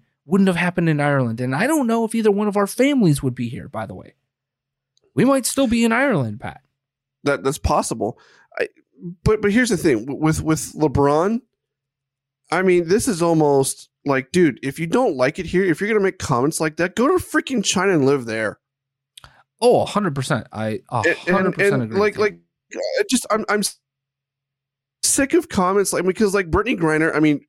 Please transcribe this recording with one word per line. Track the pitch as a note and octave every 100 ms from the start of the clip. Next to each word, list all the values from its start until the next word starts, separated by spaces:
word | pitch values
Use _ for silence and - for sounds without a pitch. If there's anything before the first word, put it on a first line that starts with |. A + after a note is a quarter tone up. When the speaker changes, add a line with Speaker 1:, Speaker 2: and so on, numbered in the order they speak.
| _ _ -
Speaker 1:
wouldn't | F#3+ F#3+
have | E3+
happened | F3 F3+ E3+
in | D3
Ireland. | C#3+ C#3 B2 A2+
And | B2+ C3+
I | A#3+
don't | D#4+ A#3+
know | A3+ A3+
if |
either | A3+ G#3+
one | G3+ G#3+
of | G3+
our | G3
families | - C4+ C#4+ F#3+ C#3+
would | C3
be | B2 A#2+
here, | A#2+ -
by | G#2+ G#2
the | F#2
way. | - _ _ _ _ _ _ _ _ _ _ -
We | A#3
might | C4+ A3+
still | - C4+
be | A#3
in | A#3
Ireland, | A3+ C#4 F#3+ A#2 G#2
Pat. | F2+ - _ _ _ _ _ _
Speaker 2:
That, | - C#3+
that's | C3+ D3+
possible. | - E3 - A2+ G#2+ - _ _ _ -
I, | F#2+ _ _ _ F3 F3+
but, | - G#3+
but | G#3
here's | G#3 A#3+
the | F#3+
thing. | E3 A2+ B2+
W-, | C3
with, | D#3 D3+
with | D#3 D#3 -
LeBron, | - D3+ C3 C#3 D3 F#3 A#3 - _ _ _ _ _ _ _ _ _ _
I | E3
mean, | F#3 F3+ E3
this | G3+ -
is | E3+
almost | E3+ D#3+ D3 C#3 C3+ - - _ C#3
like, | C3+ C3
dude, | F3+ E3+ A2+
if | C3+ C#3
you | E3
don't | A#3 B3+ C3+
like | B2+ -
it | E3
here, | F#3
if | F#3+ D3+
you're | G#3
gonna | A3
make | G3 F#3
comments | - B2 C3+ -
like | D#3+ D3+
that, | F3+ G3+
go | C4
to | F#4
freaking | - D4+ D#4+ B3 F#3+
China | G3 F#3+
and | F3 C3+
live | C#3 A#2
there. | A2 G#2+ - _ _ _ _ _ - - _ _ _
Speaker 1:
Oh, | B3 E3+
a | -
hundred | G3+ G3
percent. | C#3 B2+ C3 -
I | - A2 G#2+ -
a | B2
Speaker 2:
And, | -
and, | - - F#3
Speaker 1:
hundred | F#3+ -
percent | G3 C#3
Speaker 2:
and, |
Speaker 1:
agree | A2+ F#3+
Speaker 2:
like, | G#3 G3+
Speaker 1:
with | G#3
you. | E3+ _ _ _ F#3+
Speaker 2:
like, | G3 C4
I | -
just, | B3 -
I'm, | G#3+ -
I'm | G#3+
s-, | G3 - _ _ _ _ _ _ _ _ _ _ _ _
sick | - - C4+
of | E4+ -
comments, | - F3+ G3+ F#3+
like, | D3 F3+
because, | F#3 G#3+
like, | G3+ F3+
Brittany | E3+ G#3+ A3+
Griner, | D#3+ D#3 D#3+ C#3+
I |
mean, | D#3 C#3+